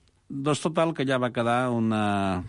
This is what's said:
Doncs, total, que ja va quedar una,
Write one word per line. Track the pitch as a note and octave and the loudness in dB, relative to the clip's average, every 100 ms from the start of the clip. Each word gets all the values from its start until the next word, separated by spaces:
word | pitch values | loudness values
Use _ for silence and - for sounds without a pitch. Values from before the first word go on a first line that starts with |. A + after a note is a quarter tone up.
| _ _ - | _ _ -12
Doncs, | C#3 C#3 C#3+ | -6 -2 0
total, | F3 E3 E3 D#3 | 0 2 0 0
que | C3+ | 0
ja | C3 | 0
va | B2 | 0
quedar | A#2+ A#2 A#2+ B2+ | 0 0 2 0
una, | A#2+ A2+ A2 G#2 G2+ G2 F2+ | 0 0 2 0 0 0 -2